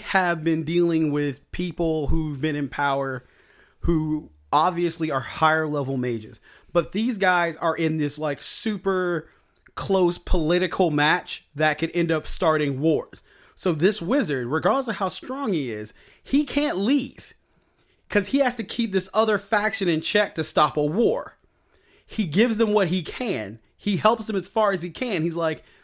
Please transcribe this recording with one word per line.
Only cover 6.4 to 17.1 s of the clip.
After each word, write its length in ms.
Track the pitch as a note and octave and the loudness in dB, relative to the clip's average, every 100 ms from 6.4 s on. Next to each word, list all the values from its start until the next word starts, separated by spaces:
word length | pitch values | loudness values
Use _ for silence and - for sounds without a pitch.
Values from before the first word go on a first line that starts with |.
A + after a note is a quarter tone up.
| _ - _ | _ -20 _
But 200 | F3 - | -2 0
these 260 | G#3+ A3+ G#3 | -2 -2 0
guys 400 | F#3 F3+ E3+ D#3 | 2 2 0 -2
are 180 | E3+ D#3 | -2 0
in 220 | D#3+ D#3 | 0 0
this, 220 | D3 D3 | -2 -2
like, 220 | D3+ C#3+ | -4 -4
super 840 | - - A3 G#3 G3 F#3 F3+ E3+ - _ _ _ _ - | -6 -4 -4 -2 -2 0 0 -2 -6 _ _ _ _ -8
close 420 | C#3 F#3+ F3 F3 | 0 4 4 2
political 720 | - - D#3 F3+ F3+ - F3 | 2 2 4 2 0 0 2
match 540 | D3 D3 E3+ - - _ C#3 | 4 4 2 -2 -14 _ -2
that 240 | D#3 D3 | 0 0
could 120 | E3 | -2
end 180 | F3 E3+ | 0 0
up 160 | D#3+ - | 0 -2
starting 520 | - E3+ D#3 D3 C3 | -2 0 2 0 0
wars. 440 | D#3 C#3 - - _ _ _ - | 0 0 -2 -16 _ _ _ -6
So 180 | F#3 | -2
this 280 | D#3 F3+ G3+ | 2 2 0
wizard, 460 | E3 C#4 F3 C3+ A#2+ | 0 0 0 -2 -2
regardless 400 | D3+ F3+ C4 B3 | 0 2 2 -2
of 80 | F#3 | -4
how 120 | F#3 | -4
strong 440 | - B3+ C4+ C4+ | -6 -10 -6 -2
he 180 | F3 C3 | -2 -2
is, 220 | G#2+ G#2+ - - _ | -6 -10 -14 -20 _
he 220 | - C#4 D4 | -2 0 0
can't 320 | - D4 F#3 | 0 -2 0
leave 560 | G3+ C#4+ A#2 | 2 0 0